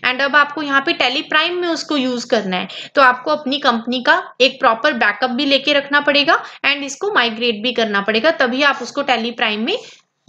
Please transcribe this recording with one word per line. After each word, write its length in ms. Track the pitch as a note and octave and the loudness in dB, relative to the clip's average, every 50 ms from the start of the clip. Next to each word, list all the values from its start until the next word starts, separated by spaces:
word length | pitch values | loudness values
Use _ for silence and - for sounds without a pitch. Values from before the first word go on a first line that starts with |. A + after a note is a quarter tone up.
| - | -2
and 160 | B3 B3+ B3+ | -2 0 0
अब 140 | C#4 C#4 C#4 | 0 2 4
आपको 260 | D4 C#4+ C#4+ - D#4 | 4 2 2 0 -6
यहाँ 200 | D4+ C#4+ C#4 C#4 | -4 -2 0 0
पे 120 | C#4 E4+ E4+ | 0 0 0
Tally 300 | - C#4+ B3 C4 D4+ - - D#4+ | 0 0 0 0 -2 -2 0 0
Prime 280 | D#4 D#4+ F4 F4 F4+ | 0 0 0 -2 -2
में 60 | F4+ | -2
उसको 300 | E4+ E4 - - - D#4 | -2 -2 -4 -4 -2 -2
यूज़ 300 | C#4 B3+ B3+ B3 A#3 A#3 | -2 0 -2 -2 -4 -4
करना 300 | - B3 G#3+ G3+ F#3 F#3 | -2 -2 0 0 -2 -4
है, 100 | F3+ G3 F#3+ - - - - - | -4 -4 -6 -10 -14 -14 -2 2
तो 60 | C#4+ | 4
आपको 300 | C4+ B3+ B3 B3 - D#4 | 6 6 4 2 0 -4
अपनी 280 | D4+ D4+ - B3+ C#4+ C#4 | -4 -2 -2 -4 -4 0
कंपनी 440 | C#4+ C4 A#3 A3+ A3+ B3 B3 B3+ A#3 | 2 2 0 0 -2 -4 -4 0 2
का 300 | C#4+ D#4+ F4+ F#4 - - - | 2 2 2 0 -4 0 2
एक 180 | B3 C4+ B3 - | 2 2 2 2
प्रॉपर 340 | C4+ B3 - - - D4+ C#4+ | 2 2 2 2 0 0 0
बैकअप 360 | A3+ A3+ G#3 G3+ - B3 B3 | 2 0 0 0 0 -2 -2
भी 160 | A#3+ B3+ D4 | -2 -2 0
लेके 280 | C#4 C#4 C4 C4+ D4 C#4+ | 2 0 2 2 2 0
रखना 260 | C#4 C#4 - C#4+ D4 | 0 0 0 0 0
पड़ेगा 440 | C#4+ D4 C#4 C#4+ C#4 C#4 F#4 - - - - - - | 2 2 2 2 4 2 2 0 0 -6 -10 -4 -2
and 180 | C4+ C#4+ C#4+ C#4 | -2 -2 -2 -4
इसको 300 | C4+ - - F#4+ G#4 G#4+ | -8 -8 -6 -4 0 2
माइग्रेट 500 | C#4+ A#3+ A#3 A3 A3 A#3+ A#3+ A3 G3+ G#3 | 2 2 0 0 -2 -2 -2 -2 -2 -2
भी 80 | B3+ | -2
करना 300 | A#3+ B3 A3+ G#3+ G3+ G3+ | 0 0 0 0 0 -2
पड़ेगा, 300 | G3 A3 G#3+ A3+ B3 D#4+ | 0 0 0 2 2 2
तभी 320 | E4 - C4+ B3 B3 C4 D4 | 2 2 0 0 0 2 2
आप 160 | C#4+ C4 - | 2 0 0
उसको 200 | A#3+ A#3 - C#4+ | -6 -8 -6 -4
Tally 320 | C#4 C#4 B3 A3+ A3+ A#3+ A3+ | -2 0 0 0 -2 -4 -4
Prime 240 | B3+ A#3+ A3 G#3 | -2 -2 -2 -2
में 200 | G#3 A3+ D#4 G#4 B4+ - - - - _ _ _ _ _ | -2 -2 -2 -4 -4 -6 -12 -20 -20 _ _ _ _ _